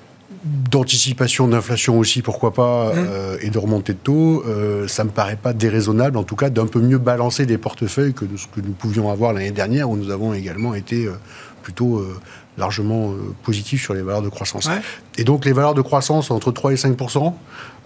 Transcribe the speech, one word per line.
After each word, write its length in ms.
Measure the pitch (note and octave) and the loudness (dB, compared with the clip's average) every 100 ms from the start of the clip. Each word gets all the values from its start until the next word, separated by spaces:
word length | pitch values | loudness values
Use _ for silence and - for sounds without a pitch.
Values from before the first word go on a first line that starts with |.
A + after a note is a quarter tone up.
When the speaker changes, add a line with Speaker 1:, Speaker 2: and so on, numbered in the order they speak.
| - - - F#3+ | -20 -20 -20 -10
Speaker 1:
d'anticipation 1040 | D#3+ C#3+ B2+ C#3 B2+ B2 C3 B2 B2 - B2+ | -6 -2 2 2 4 2 0 0 0 4 4
d'inflation 500 | A#2 - A2+ - A#2 | 4 2 0 4 4
aussi, 240 | A2 B2+ | 4 2
pourquoi 300 | A2+ - A2+ | -2 0 0
pas, 380 | A#2 B2 A#2+ A2+ | 2 2 2 2
Speaker 2:
Mmh. 40 | E3 | 0
Speaker 1:
euh, 380 | F3+ G3 - F#2+ | 0 -2 -4 -4
et 100 | G#2+ | -2
de 80 | G#2+ | 0
remontée 340 | G#2 G#2+ G2+ | 2 0 0
de 60 | F#2 | -2
taux, 440 | - D3+ D#3+ D#3+ A2+ | 2 4 4 2 0
euh, 400 | G#2 G#2 G2+ G2 | -2 0 -2 -2
ça 160 | - | -2
me 60 | G#2+ | -2
paraît 260 | G#2 G2+ G#2+ | 0 -2 -2
pas 160 | B2+ | -2
déraisonnable, 640 | A2+ A2+ A2 G#2 A2 C3+ A#2+ | 0 2 2 2 4 2 2
en 60 | |
tout 140 | G2 G#2+ | -2 0
cas, 140 | C#3 | 0
d'un 160 | A2+ A2 | 2 0
peu 140 | A#2+ | 4
mieux 180 | A#2+ C3 | 4 4
balancer 460 | B2 B2 A#2+ - C3 | 4 2 0 0 0
des 120 | A2 | 0
portefeuilles 560 | - - G#2 - C#3+ | -2 -4 -2 0 0
que 100 | B2+ | -2
nous, 140 | G2 G2 | -6 -8
ce 80 | - | -10
que 140 | - | -8
nous 120 | G2+ | -6
pouvions 380 | F#2 A2+ G#2+ G#2 | -4 -2 0 0
avoir 220 | G2+ A#2 | 0 0
l'année 180 | G2+ G2 | 0 -2
dernière, 400 | G2+ G2 C3 C3+ | -2 0 0 0
où 60 | G#2 | -2
nous 140 | G2 | -4
avons 240 | G2 A2 | -4 -2
également 400 | G2+ F#2+ F2 A#2+ | -4 -6 -4 -4
été, 320 | G#2 F#2+ A#2+ A2 | -4 -4 -4 -4
euh, 60 | F#2+ - - - - | -6 -14 -20 -20 -18
plutôt, 360 | - F2+ B2 A2+ | -12 -2 0 0
euh, 200 | F#2+ F#2 - - - - | -4 -10 -16 -20 -16 -6
largement, 540 | F#2+ G2+ G#2 A2+ G#2+ | -4 -2 -2 0 -2
euh, 220 | G2 G2 F#2+ | -4 -8 -8
positifs 380 | - G#2 G#2 C3+ | -4 -4 -2 -4
sur 120 | - | -4
les 80 | G2 | -6
valeurs 200 | F#2+ G#2 | -4 -4
de 60 | G2+ | -4
croissance. 380 | - - F#2 D#3 | -6 -8 -6 -4
Speaker 2:
Ouais. 140 | F#3+ G#3+ - - - | -4 -6 -14 -10 -2
Speaker 1:
Et 80 | |
donc, 200 | A#2 C#3+ | 2 2
les 80 | C#3 | 2
valeurs 220 | C3 C#3+ | 4 4
de 80 | C#3+ | 2
croissance 480 | C3 C#3+ C3+ D#3 C#3+ | 2 0 2 0 0
entre 200 | A2+ B2+ | 0 0
trois 200 | A#2+ C#3 | 0 0
et 40 | C3+ | 2
cinq 200 | C3+ B2+ | 2 0
pour 140 | B2 | 0
cent, 260 | D3 D#3+ F3 - - - - | 0 0 -2 -10 -18 -18 -14